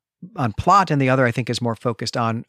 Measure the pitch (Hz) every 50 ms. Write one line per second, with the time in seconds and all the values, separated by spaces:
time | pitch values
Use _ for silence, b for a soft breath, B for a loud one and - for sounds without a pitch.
0 | _ _ _ _ - 180 - - 135 113 101 - - 175 185 202 190 151 151 143
1 | 135 131 131 131 131 117 113 - 120 - 123 110 123 120 113 - - 123 113 -
2 | 120 110 - 123 117 113 113 117 -